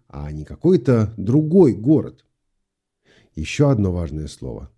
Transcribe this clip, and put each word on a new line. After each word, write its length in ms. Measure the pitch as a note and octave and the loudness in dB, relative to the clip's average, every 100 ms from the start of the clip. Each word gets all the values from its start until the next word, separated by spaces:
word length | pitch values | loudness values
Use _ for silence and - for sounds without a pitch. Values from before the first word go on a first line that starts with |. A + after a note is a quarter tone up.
| _ | _
а 240 | C#2+ D2 | -12 -10
не 120 | D2+ | -10
какой-то 720 | D2+ C2+ E3+ F#3 - A#2 G#2+ - | -14 -2 2 2 4 2 2 -4
другой 560 | F#2+ C#3+ D#3 F#3+ D#3 | 0 0 4 4 4
город. 540 | G#2 A2+ D3 - - _ _ _ _ _ _ _ _ _ _ _ | 4 2 2 0 -12 _ _ _ _ _ _ _ _ _ _ _
Еще 360 | - D2+ - C#3+ | -12 -6 0 2
одно 200 | A#2 F#2+ | 2 0
важное 360 | F2 E2 D2+ C#2+ | -2 -6 -8 -10
слово. 440 | - C2 G#1+ C#2 | -12 -14 -14 -16